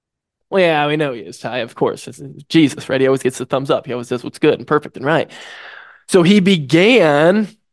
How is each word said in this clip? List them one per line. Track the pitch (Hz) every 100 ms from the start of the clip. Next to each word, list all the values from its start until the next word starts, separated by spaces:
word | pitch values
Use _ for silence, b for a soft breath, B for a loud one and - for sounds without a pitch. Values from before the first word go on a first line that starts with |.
| _ _ _ _ -
Well, | 196
yeah, | 170 151 147
we | 151
know | 143
he | 113
is, | 87 -
Ty, | 120 123
of | 117 -
course. | 123 - -
It's | - 139 143 -
Jesus, | 165 139 - -
right? | 131
He | 131
always | 135
gets | 127 -
the | 127
thumbs | 131 139
up. | 127 139
He |
always | 120 123
does | 123 127
what's | -
good | 151 -
and | 120
perfect | 151 - -
and | 135
right. | 160 - B B B B B B B B
So | 190
he | 170 208
began | 180 185 131 160 208 247 160 143 160 208 202 _ _